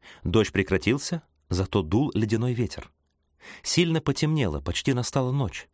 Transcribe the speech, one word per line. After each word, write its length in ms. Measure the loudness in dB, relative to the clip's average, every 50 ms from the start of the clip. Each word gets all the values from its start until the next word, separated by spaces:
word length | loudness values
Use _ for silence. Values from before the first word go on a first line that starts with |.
| _ -20 -20 -8 -6
Дождь 280 | 2 4 4 4 4
прекратился, 720 | 2 0 0 2 0 0 2 0 0 0 -2 -6 -6 -8 -8 _ _ _ _ _
зато 320 | -2 -2 0 0 0 -2
дул 280 | 0 2 0 0 0 0 0
ледяной 400 | 0 0 0 0 0 0 -2 0
ветер. 360 | -2 -2 -4 -4 -10 -16 -18 _ _ _ _ _ _ _ _ _ _ -20 -20 -20 -12
Сильно 380 | -6 0 2 2 2 4 2 0
потемнело, 600 | 0 0 0 0 0 0 2 2 2 0 0 -2
почти 320 | -4 -4 -4 -2 0 0 0
настала 360 | 0 -2 -2 -2 0 0 0
ночь. 380 | 0 0 -2 -2 -4 -10 -16 -18